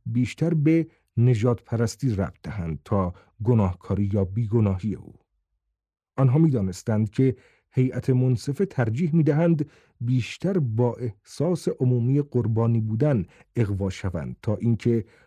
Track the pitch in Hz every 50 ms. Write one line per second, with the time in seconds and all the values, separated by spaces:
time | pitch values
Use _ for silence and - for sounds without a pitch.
0 | - 117 113 120 123 117 - - 156 165 170 160 143 156 160 165 160 160 _ _
1 | _ _ - 113 117 123 123 104 110 127 120 104 - - - 113 117 110 - -
2 | - 131 110 98 95 87 - _ - 80 - 104 85 82 80 71 - - 107 101
3 | 92 90 87 - _ _ _ - 107 117 123 113 101 92 85 - - - 101 90
4 | 101 98 101 104 98 92 98 113 120 101 113 120 110 101 95 90 98 107 95 -
5 | - 80 - _ _ _ _ _ _ _ _ _ _ _ _ _ _ _ _ _
6 | _ _ _ - 135 127 123 156 165 165 131 117 98 95 90 - - - 110 104
7 | 110 101 - - 135 131 127 - _ _ _ _ _ _ - 131 127 127 - 127
8 | - - 127 127 127 131 127 117 - - 139 - 202 190 - - 123 110 110 123
9 | 185 160 147 170 151 151 147 147 170 170 170 147 151 - _ _ _ _ _ -
10 | 120 120 131 127 107 - - - - 175 202 185 147 117 107 113 123 120 113 -
11 | 123 117 - _ _ - - - 139 175 180 156 - 180 - - 139 123 123 120
12 | 117 123 135 147 143 143 - 123 113 107 113 110 117 117 117 113 110 110 107 110
13 | 143 151 143 110 85 - - - _ _ - 117 110 98 101 95 98 95 95 -
14 | - 95 90 87 71 62 62 - - 110 107 - - 117 117 104 - 120 117 113
15 | 104 _ _ _ _